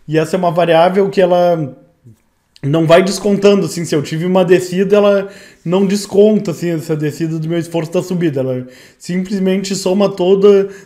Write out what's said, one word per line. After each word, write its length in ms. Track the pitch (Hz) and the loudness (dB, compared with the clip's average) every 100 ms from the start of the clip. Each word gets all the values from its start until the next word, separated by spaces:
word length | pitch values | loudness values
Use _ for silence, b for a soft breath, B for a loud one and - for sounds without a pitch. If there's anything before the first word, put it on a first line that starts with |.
| - | -4
e 100 | 156 | -2
essa 180 | 160 190 | 0 -2
é 40 | |
uma 120 | 180 | 0
variável 580 | 170 170 160 175 185 196 | 0 2 4 4 2 0
que 120 | 202 | 2
ela 540 | 180 180 175 170 143 - _ _ 120 _ _ _ _ _ | 2 2 2 0 -4 -10 _ _ _ _ _ _ _ _
não 240 | 139 160 160 | -2 0 4
vai 160 | 170 | 4
descontando, 600 | 185 - 208 202 202 202 170 | 4 -2 -2 2 2 2 0
assim, 180 | - | -6
se 100 | 165 | -4
eu 80 | 165 | -4
tive 240 | 139 160 180 | -2 -4 -2
uma 200 | 185 180 | 0 4
descida, 500 | 180 - 180 196 208 | 2 2 -2 2 2
ela 320 | 202 202 190 B B B 160 | 4 2 -2 B B B -4
não 200 | 180 196 | 0 0
desconta, 680 | 202 - 196 208 214 202 | -2 -2 2 4 2 -2
assim, 180 | 160 170 | -6 -4
essa 260 | 165 147 156 | -4 -4 -4
descida 420 | 151 147 165 160 | -4 -4 -6 -6
do 120 | 156 | -4
meu 100 | 170 | -4
esforço 320 | 165 170 160 | -4 -6 -4
da 100 | 185 | -4
subida, 380 | 175 185 170 135 | -4 -2 -2 -2
ela 260 | 131 127 127 B B B | -4 -6 -8 B B B
simplesmente 760 | - 180 185 202 190 190 190 196 | -8 -6 -4 -4 -2 -2 -4 -4
soma 340 | 190 190 196 | -2 0 0
toda, 600 | 196 180 196 202 202 196 B | 0 0 4 6 4 2 B